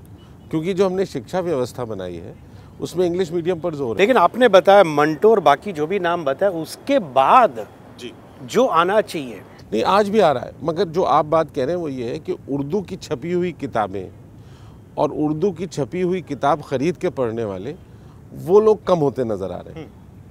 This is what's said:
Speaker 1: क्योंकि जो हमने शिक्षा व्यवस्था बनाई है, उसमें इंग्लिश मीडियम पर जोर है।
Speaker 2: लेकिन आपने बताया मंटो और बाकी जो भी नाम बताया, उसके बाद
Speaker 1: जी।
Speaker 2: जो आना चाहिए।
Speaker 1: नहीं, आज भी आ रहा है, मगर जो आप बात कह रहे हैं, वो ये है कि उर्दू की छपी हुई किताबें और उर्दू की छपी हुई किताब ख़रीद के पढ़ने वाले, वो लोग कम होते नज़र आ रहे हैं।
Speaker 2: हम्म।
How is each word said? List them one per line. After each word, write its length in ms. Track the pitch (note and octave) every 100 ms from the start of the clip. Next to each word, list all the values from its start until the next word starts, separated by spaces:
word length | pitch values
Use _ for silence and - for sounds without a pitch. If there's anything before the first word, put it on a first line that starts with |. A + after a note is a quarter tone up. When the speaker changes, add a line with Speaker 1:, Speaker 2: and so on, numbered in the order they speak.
| - - - - -
Speaker 1:
क्योंकि 220 | D#3 E3
जो 120 | F3+ F#3+
हमने 200 | F#3 F#3+
शिक्षा 340 | C#3 A2 F#3
व्यवस्था 460 | F3 C#3 B2 - A#2
बनाई 300 | G2 F#2 E2+
है, 200 | G2 - - - - -
उसमें 240 | D3+ E3 F3+
इंग्लिश 260 | F3+ E3
मीडियम 280 | F3 E3 E3+
पर 160 | F3 D3
जोर 200 | B2 G#2+
है। 60 |
Speaker 2:
लेकिन 160 | A3+ A#3+
आपने 300 | A3+ A3 B3
बताया 360 | F#3+ G3 G3+
मंटो 480 | E3+ D3 D3+ D3+ G#3+
और 80 | G#3+
बाकी 320 | D#3 C#3 G#3
जो 160 | D3+ D#3
भी 120 | G3
नाम 260 | F3 F3 C#3
बताया, 260 | C3+ G3
उसके 480 | E3 D#3 - - C#4
बाद 680 | D#3 B2+ C3+ B3 G#3+ A#2 G2 - - -
Speaker 1:
जी। 140 | A#2+ - - -
Speaker 2:
जो 220 | B2 F3+ B3+
आना 360 | E3 F3 G#3+
चाहिए। 400 | - E3+ B2+ F#2+ - - -
Speaker 1:
नहीं, 100 | G#3+
आज 260 | G3+ G3 G3+
भी 100 | G#3+
आ 120 | E3+
रहा 120 | B2+
है, 80 | - -
मगर 200 | D#3 D#3+
जो 200 | F3 D#3+
आप 220 | E3 D3 D3+
बात 260 | D#3+ D3+ C#3+
कह 100 | B2+
रहे 100 | F3+
हैं, 60 |
वो 80 | D#3
ये 200 | C3 A#2
है 100 | D#3
कि 120 | F#3
उर्दू 500 | - - C#3 C#3 G3+
की 140 | F3 F#3
छपी 360 | - C#3 E3
हुई 200 | F3 F3+
किताबें 580 | - C3+ A2+ G2+ G2 F2+ - - - - - - - - -
और 140 | D3
उर्दू 400 | C#3+ D3+ D#3 G3+
की 160 | D#3+ F3+
छपी 340 | - B2 F3+
हुई 200 | F3 F#3
किताब 400 | C#3 C#3 C#3+ D#3
ख़रीद 360 | - C3 D#3+ -
के 120 | D3+
पढ़ने 340 | C3+ A#2 A2+
वाले, 320 | G#2+ F#2 A2+ F3+ - - - - -
वो 260 | C#3 C3+ G3+
लोग 240 | A3 G#3+
कम 160 | - F3
होते 240 | C#3+ B2+
नज़र 280 | A2+ G2 F#2
आ 60 | F2
रहे 160 | F2+
हैं। 20 | D#3
Speaker 2:
हम्म। 140 | D3 - - - -